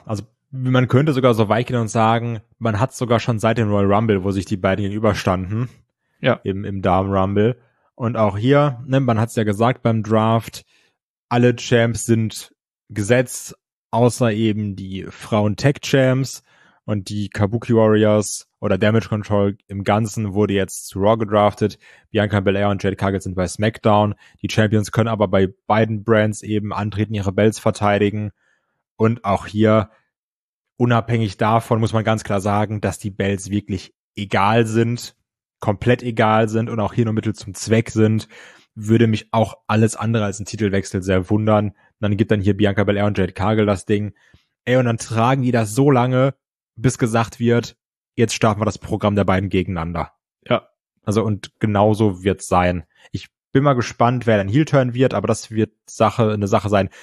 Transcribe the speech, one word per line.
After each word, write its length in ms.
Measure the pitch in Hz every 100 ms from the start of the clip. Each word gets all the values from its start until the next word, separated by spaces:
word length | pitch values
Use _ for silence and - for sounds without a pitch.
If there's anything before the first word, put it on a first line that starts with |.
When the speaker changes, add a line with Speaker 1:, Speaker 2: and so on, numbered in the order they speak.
| -
Speaker 1:
Also 180 | 104 - _ _
man 380 | 131 127 127 123
könnte 240 | 123 156
sogar 200 | 131 127
so 140 | 110 107
weit 200 | 110 123
gehen 100 | 123
und 100 | 110
sagen, 540 | 120 113 117 117 110 - -
man 200 | 117 104
hat 120 | 131
sogar 280 | - 120 117
schon 180 | - 110
seit 180 | 113 113
dem 120 | 104
Royal 240 | 101 98
Rumble, 320 | 101 113 98 98
wo 60 |
sich 140 | 98 -
die 120 | 98
beiden 240 | 98 95
gegenüberstanden, 880 | 98 107 110 87 101 92 90 107 127 - _ _ _ _
Speaker 2:
Ja. 180 | 127 -
Speaker 1:
im, 200 | 104 98
im 180 | 101 98
Damen 300 | 95 92 98
Rumble. 460 | 98 95 101 110 123 _ _ _ -
Und 200 | 113 113
auch 200 | 104 101
hier, 440 | 123 143 147 117 131
ne, 120 | 135
man 180 | 123 110
hat's 160 | 113 120
ja 80 |
gesagt 380 | 107 101 117 127
beim 200 | 117 113
Draft, 600 | 104 110 110 113 - - - _ _ _ _ _ -
alle 260 | 120 123 117
Champs 480 | - 120 117 110 -
sind 500 | 113 110 - - _ _ _ -
gesetzt, 640 | 107 101 123 123 - - - _ _ _
außer 400 | 113 120 - 120
eben 440 | 107 110 104 104 98
die 260 | 95 95 -
Frauen 480 | - - 107 104 98
Tag 240 | 143 -
Champs 600 | - 135 131 127 131 - _ _ _ _ -
und 240 | 107 92
die 180 | 104 98
Kabuki 460 | - 101 113 - 113
Warriors 720 | 110 107 107 107 101 - - -
oder 160 | 104 95
Damage 320 | 107 110 -
Control 480 | 107 101 104 101 101 -
im 160 | 101
Ganzen 500 | 98 104 110 113 104
wurde 200 | 98 101
jetzt 340 | 98 95 - -
zu 120 | 95
Raw 180 | 101 113
gedraftet. 600 | 104 104 104 - 104 - - - _
Bianca 300 | 107 104 104
Belair 300 | 98 98 101
und 120 | 98
Jade 140 | 98 -
Cargill 260 | 98 98
sind 140 | 95 92
bei 120 | 87
SmackDown. 680 | - 110 - 113 104 104 - _ _
Die 80 | 101
Champions 440 | - 107 107 98
können 160 | - 113
aber 180 | 107 98
bei 220 | 98 95 - -
beiden 380 | 107 110 107 104
Brands 360 | 107 107 104
eben 300 | - 107 104
antreten, 420 | 95 104 101 107
ihre 200 | 104 98
Belts 260 | 98 110 -
verteidigen. 720 | 110 - 104 101 101 107 104 - _ _ _ _ _ -
Und 300 | 110 120 101
auch 200 | 95 90
hier, 440 | 104 107 110 101 _ _ _ _ _ _ _ _ -
unabhängig 600 | 120 117 113 117 107 -
davon, 420 | 107 113 - 113
muss 140 | 113
man 100 | 110
ganz 200 | 110 110
klar 180 | - 101
sagen, 400 | 101 104 104 104
dass 180 | 101 -
die 100 | 104
Belts 380 | 98 101 98 98
wirklich 440 | 101 - 98 - _ _ -
egal 500 | 101 104 101 117 110
sind, 500 | 110 117 120 - - _ _ _ -
komplett 440 | - 95 - 123
egal 460 | 120 113 110 110 110
sind 200 | 110 113
und 100 | 113
auch 140 | 98
hier 120 | 120 113
nur 80 |
Mittel 200 | 110 107
zum 200 | - 101
Zweck 360 | - 107 110 -
sind, 380 | 110 110 110 - - - - _ 110
würde 320 | 107 113 113
mich 220 | 107 -
auch 260 | 113 98 - -
alles 280 | 110 110 -
andere 300 | 110 113 104
als 140 | 98
ein 60 | 98
Titelwechsel 560 | 104 104 98 - 98
sehr 280 | 92 95 92
wundern. 400 | 107 107 104 104
Und 60 | - _ -
dann 180 | 101 101
gibt 140 | 110
dann 100 | 104
hier 140 | 98 98
Bianca 280 | 101 98
Belair 220 | 98 101 104
und 120 | 104
Jade 160 | 92
Cargill 320 | - 98 110 104
das 200 | 95 -
Ding. 280 | 104 104 - _ _ _ _ -
Ey, 100 | 127
und 80 | 120
dann 120 | 117
tragen 440 | - 110 120 139
die 100 | 123
das 220 | 117 107
so 160 | 110 143
lange, 460 | 127 127 127 135 - _ _ _ -
bis 220 | 127 -
gesagt 420 | 117 113 113 -
wird, 360 | 117 117 - - _ _ _ -
„Jetzt 200 | 113 -
starten 260 | 113 101
wir 40 | 104
das 120 | -
Programm 380 | - 101 104 101
der 80 |
beiden 260 | 95 95 98
gegeneinander.“ 640 | 92 90 87 82 85 - _ _ _ -
Speaker 2:
Ja. 240 | 120 - _ _ _
Speaker 1:
Also, 200 | - 107
und 360 | 107 101 - -
genauso 640 | 107 101 107 104 107 90
wird's 240 | 95 92 -
sein. 380 | 90 90 90 - _ _
Ich 180 | - - _ _
bin 100 | 143
mal 100 | 147
gespannt, 540 | 123 - - 120 127 113
wer 100 | 104
dann 120 | 98
Heel-Turn 440 | 131 151 143 127
wird, 200 | 120 127
aber 140 | 104 104
das 220 | 107 -
wird 220 | 110 107 _ -
Sache, 440 | - 107 - 107
eine 140 | 107 98
Sache 220 | 110 101
sein 200 | 101 95 -